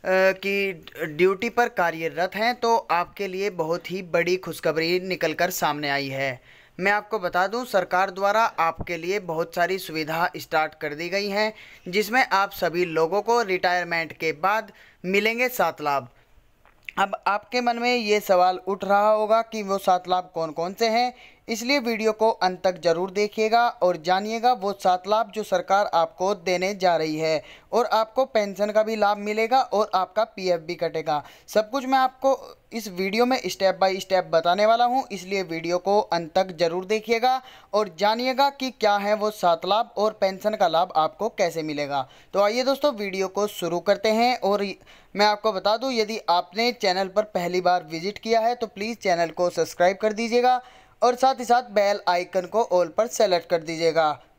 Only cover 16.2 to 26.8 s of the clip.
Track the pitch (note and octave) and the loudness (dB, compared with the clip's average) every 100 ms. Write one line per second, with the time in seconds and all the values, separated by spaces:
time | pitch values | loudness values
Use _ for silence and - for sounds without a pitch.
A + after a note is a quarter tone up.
16.2 | _ _ _ _ _ _ - - G3 G3 | _ _ _ _ _ _ -12 -4 -2 -2
17.2 | - G3+ - B3 A#3+ A#3 A#3+ B3 G#3+ G#3 | -2 -2 -2 -2 -2 0 0 0 2 0
18.2 | G3+ F#3 F3+ F#3 - G3 F#3+ G3+ G#3+ G#3+ | 4 4 4 2 -4 -6 0 2 4 2
19.2 | G#3+ A3 A3+ A3 G3 G3 G3 F3+ F3+ F3+ | 2 0 0 -6 -2 -2 2 0 2 -2
20.2 | F3+ E3+ D#3+ D3+ E3+ G3 A3+ A3+ B3 B3 | -2 -6 -6 -4 -6 -2 0 2 0 -4
21.2 | - _ - A3+ A#3+ C#4+ A#3 A3+ A3 G#3+ | -20 _ -8 -6 -2 0 0 0 0 2
22.2 | A3 A3 F#3 F3+ F#3+ F3+ F3 E3 F#3+ F#3 | 0 2 -2 0 -2 0 0 0 0 -2
23.2 | G#3 G#3+ A3 A#3 A#3+ - C4+ C4 F3 F#3 | -2 0 2 2 2 2 0 0 0 0
24.2 | G#3+ A3+ A#3+ A#3+ G3 G3 F#3+ F3+ F#3 G#3+ | 0 0 0 2 -2 0 0 0 0 -2
25.2 | A3 G#3+ G#3 F3+ - G3 G#3 E3 E3 - | 0 -6 -2 -2 2 2 2 0 0 -2
26.2 | F#3 G3+ F#3 F3+ F#3 G3+ | -2 -2 -2 0 -2 0